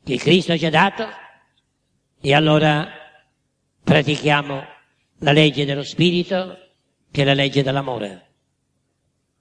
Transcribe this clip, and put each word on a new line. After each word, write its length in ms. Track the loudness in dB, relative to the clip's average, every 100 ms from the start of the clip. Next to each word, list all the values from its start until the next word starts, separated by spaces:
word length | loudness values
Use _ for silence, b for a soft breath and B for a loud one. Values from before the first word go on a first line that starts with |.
che 140 | -6 -4
Cristo 400 | 0 0 0 -2
ci 80 | 0
ha 40 |
dato? 380 | 2 0 -2 -12 -12 -20 _ _ _ _ _ _ _ _ _
E 120 | 0
allora 540 | 2 4 4 2 0 -4 -14 -20 _ _ _ _ _ _ _
pratichiamo 800 | 2 2 2 -2 0 0 -2 -10 -12 -20 _ _ _ -6
la 120 | 2
legge 340 | 4 4 2 -4
dello 180 | -4
spirito, 760 | -6 0 0 0 -2 -4 -6 -14 _ _ _ _ _
che 120 | -2
è 40 | 0
la 80 |
legge 300 | 2 0 0
dell'amore. 720 | -2 -2 -4 -6 -8 -12 _ _ _ _ _ _ _ _ _ _ _ _